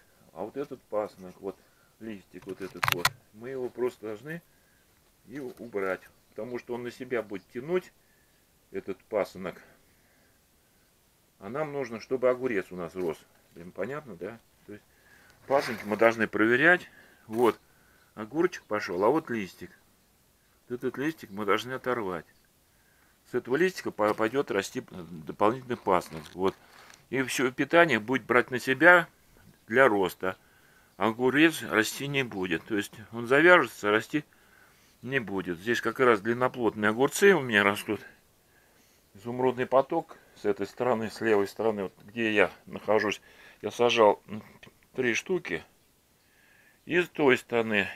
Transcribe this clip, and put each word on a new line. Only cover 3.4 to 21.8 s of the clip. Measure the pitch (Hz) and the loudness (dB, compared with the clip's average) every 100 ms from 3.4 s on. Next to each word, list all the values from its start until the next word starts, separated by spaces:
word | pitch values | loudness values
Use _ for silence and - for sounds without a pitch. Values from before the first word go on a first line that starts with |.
| 120 | -12
его | 135 120 | -8 -8
просто | 120 123 - 107 | -4 -4 -4 -12
должны | 107 147 165 - _ _ _ _ _ _ _ - | -12 -12 -14 -16 _ _ _ _ _ _ _ -18
и | 135 | -14
у-, | 127 - | -14 -14
убрать, | 120 104 95 90 - _ _ | -10 -6 -4 -4 -8 _ _
потому | - 117 123 | -12 -10 -10
что | - | -8
он | 120 | -10
на | 120 | -10
себя | - 127 120 | -12 -6 -6
будет | 104 98 - | -4 -10 -12
тянуть, | 123 147 185 - _ _ _ _ _ _ _ _ | -12 -4 -4 -4 _ _ _ _ _ _ _ _
этот | 95 101 95 | -12 -10 -12
пасынок. | - 104 92 92 92 - - _ _ _ _ _ _ _ _ _ _ _ _ _ _ _ _ _ | -6 -4 -4 -6 -12 -12 -18 _ _ _ _ _ _ _ _ _ _ _ _ _ _ _ _ _
А | 95 | -10
нам | 135 156 | -8 -6
нужно, | 143 120 110 | -6 -8 -10
чтобы | - 131 127 | -6 0 2
огурец | 123 131 101 - | 2 -2 -2 -4
у | 90 | -8
нас | 85 | -10
рос. | 92 87 76 _ _ _ | -6 -6 -6 _ _ _
Блин, | - 87 | -20 -16
понятно, | 90 104 147 143 | -10 -8 -10 -14
да? | 85 92 117 _ _ - | -14 -14 -14 _ _ -20
То | |
есть | 104 _ _ _ - _ _ - | -20 _ _ _ -20 _ _ -2
пасынки | 139 143 104 | 0 0 -6
мы | 101 104 | -4 2
должны | 117 113 107 | 4 4 0
проверять. | 104 110 123 160 175 - - - _ - | 2 2 4 4 4 0 -20 -20 _ -6
Вот | 110 120 - _ _ _ _ _ | 2 2 2 _ _ _ _ _
огурчик | - 110 147 175 - | -16 -8 -2 -2 -4
пошел, | - 104 101 90 | -6 -6 -4 0
а | 107 | 2
вот | 151 - | 2 -2
листик. | 113 92 - 90 - _ _ _ _ _ _ _ _ - | -8 -8 -12 -20 -20 _ _ _ _ _ _ _ _ -12
Вот | 123 | -6
этот | 127 127 | -6 -4
листик | 147 160 104 | -6 -6 -10
мы | 98 101 | -6 0
должны | 107 117 | 0 -2
оторвать. | 131 | -8